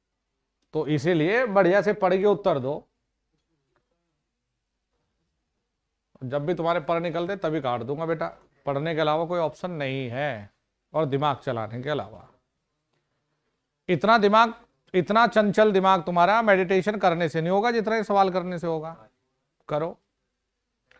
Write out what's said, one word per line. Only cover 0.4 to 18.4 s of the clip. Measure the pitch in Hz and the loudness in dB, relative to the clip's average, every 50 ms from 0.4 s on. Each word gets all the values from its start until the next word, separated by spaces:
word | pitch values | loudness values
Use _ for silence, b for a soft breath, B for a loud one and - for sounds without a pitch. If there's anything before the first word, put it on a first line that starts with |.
| _ _ _ _ _ _ | _ _ _ _ _ _
तो | - 156 143 | -6 -4 -2
इसीलिए | 139 151 139 123 175 180 156 151 180 214 247 262 | -2 -2 0 0 0 2 2 2 0 0 0 -2
बढ़िया | 214 190 196 180 170 190 202 | 2 2 4 4 6 4 2
से | 165 208 | 2 0
पढ़ | 202 208 190 180 190 | -2 0 0 0 2
के | 190 196 | 2 2
उत्तर | 208 196 202 - 190 156 135 | 2 2 2 0 0 0 0
दो। | 123 135 151 208 - _ _ _ _ _ _ _ _ _ _ _ _ _ 165 147 143 _ _ _ _ _ _ _ 170 170 _ _ _ _ _ _ _ _ _ _ _ _ _ _ _ _ _ _ _ _ _ _ _ _ _ _ _ _ _ _ _ _ _ _ _ _ _ _ _ _ _ _ 135 | -2 -6 -8 -8 -12 _ _ _ _ _ _ _ _ _ _ _ _ _ _ _ _ _ _ _ _ _ _ _ _ _ _ _ _ _ _ _ _ _ _ _ _ _ _ _ _ _ _ _ _ _ _ _ _ _ _ _ _ _ _ _ _ _ _ _ _ _ _ _ _ _ _ _ -10
जब | 123 135 147 143 | -6 -6 -4 -2
भी | 170 180 | -4 -4
तुम्हारे | 170 165 165 170 175 | -2 -2 -2 -2 -2
पर | 139 175 170 165 | -2 -2 -4 -2
निकलते | 170 175 156 170 175 180 202 | -4 -4 -6 -6 -6 -6 -6
तभी | 196 - 160 156 160 | -6 -4 -4 -4 -2
काट | 135 123 123 117 | -2 -4 -4 -4
दूंगा | 113 127 143 156 165 | -6 -8 -6 -6 -4
बेटा, | 160 165 156 170 165 - - _ _ _ _ _ | -4 -4 -4 -6 -8 -10 -16 _ _ _ _ _
पढ़ने | 143 139 139 156 170 160 | -4 -4 -4 -4 -4 -2
के | 156 | 0
अलावा | 156 151 151 160 170 | 0 0 0 0 -2
कोई | 160 180 175 | -2 -2 -2
ऑप्शन | 160 147 - - - 180 | -2 -4 -4 -8 -10 -10
नहीं | 175 151 139 131 135 135 131 117 | -8 -6 -6 -6 -4 -6 -6 -6
है | 117 135 147 147 120 104 104 104 _ _ _ _ _ _ _ _ | -6 -6 -6 -6 -6 -8 -12 -18 _ _ _ _ _ _ _ _
और | - 151 160 | -4 -4 -2
दिमाग | 131 139 135 151 147 139 | 0 -2 0 0 -2 -2
चलाने | - - 139 120 113 110 107 117 123 | -2 -6 -6 -6 -6 -6 -8 -10 -8
के | 127 151 | -6 -4
अलावा। | 151 131 98 101 110 90 - - _ _ _ _ _ _ _ _ _ _ _ _ _ _ _ _ _ _ _ _ _ _ _ _ _ _ _ _ _ _ _ - | -4 -6 -6 -10 -14 -20 -20 -20 _ _ _ _ _ _ _ _ _ _ _ _ _ _ _ _ _ _ _ _ _ _ _ _ _ _ _ _ _ _ _ -2
इतना | 180 147 - 208 233 226 | -2 2 4 4 4 4
दिमाग, | 196 202 214 226 233 226 233 - - _ _ _ _ _ - | 4 4 6 4 4 4 0 -8 -20 _ _ _ _ _ -2
इतना | 185 - - 208 226 240 | -2 0 2 4 4 4
चंचल | - - 220 208 202 - 220 214 214 | 4 4 2 2 4 4 4 4 4
दिमाग | 190 190 190 190 190 180 | 4 4 4 4 4 2
तुम्हारा | 156 180 175 175 175 185 208 233 | 0 0 2 4 4 4 4 4
मेडिटेशन | 226 214 196 185 185 175 196 185 156 208 214 196 | 4 4 4 4 2 2 0 0 0 0 -2 0
करने | 202 180 165 170 175 151 | 2 2 2 2 -2 -2
से | - 160 | -2 -2
नहीं | 160 175 | -2 0
होगा | 190 202 220 240 | 0 2 2 0
जितना | 233 226 190 214 226 | 0 0 -2 0 -2
ये | 226 208 | -2 -2
सवाल | - 202 196 196 190 | 2 2 2 2 2
करने | 180 185 | 0 -2